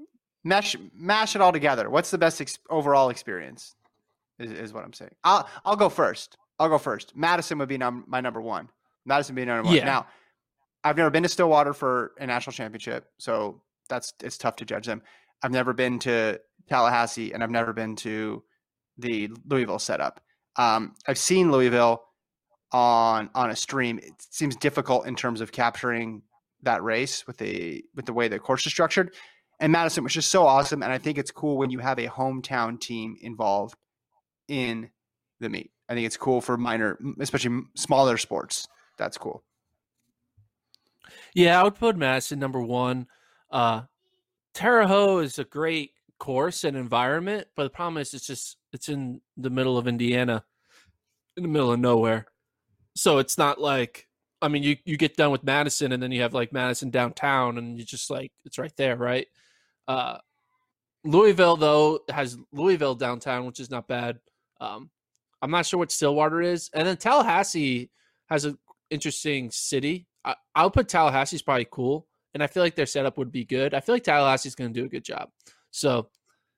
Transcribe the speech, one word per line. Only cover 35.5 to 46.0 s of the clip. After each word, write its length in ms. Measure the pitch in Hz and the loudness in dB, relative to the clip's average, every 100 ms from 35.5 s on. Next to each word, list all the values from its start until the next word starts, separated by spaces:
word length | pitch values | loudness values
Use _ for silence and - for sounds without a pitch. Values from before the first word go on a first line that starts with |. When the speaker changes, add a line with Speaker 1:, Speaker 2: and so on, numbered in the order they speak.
| 107 - _ - | -8 -12 _ -8
Speaker 1:
I 60 | |
think 120 | 120 113 | -4 -4
it's 100 | - | -4
cool 240 | 135 127 | 0 0
for 160 | 123 120 | 0 -2
minor, 420 | 120 113 110 - 135 - | -2 -2 -2 -4 -10 -8
especially 300 | 139 - 123 | -6 -2 -2
m-, 180 | 120 - - | -4 -6 -10
smaller 400 | - 135 135 113 | 0 4 4 2
sports. 480 | - 95 - - - _ _ - | -2 -6 -6 -10 -10 _ _ -8
That's 200 | - - | -8 -8
cool. 260 | - - _ _ _ _ _ _ _ _ _ _ _ _ _ _ _ _ - - - | -12 -12 _ _ _ _ _ _ _ _ _ _ _ _ _ _ _ _ -20 -20 -2
Speaker 2:
Yeah, 260 | 180 175 180 | 4 6 8
I 40 | |
would 100 | 202 | 6
put 220 | 202 233 185 | 4 0 2
Madison 420 | 135 131 - 143 | 2 0 -2 -4
number 220 | 135 131 | -4 -4
one. 460 | 117 123 127 127 123 _ _ _ _ | -2 0 0 -2 -6 _ _ _ _
Uh, 320 | 131 117 110 120 _ _ _ _ _ _ | 2 2 2 -6 _ _ _ _ _ _
Terre 320 | - 208 240 196 | -2 4 6 6
Haute 380 | 196 202 185 | 6 6 4
is 140 | 147 - | 0 -4
a 60 | |
great 480 | 123 147 160 160 143 _ | -8 -4 -2 -2 -6 _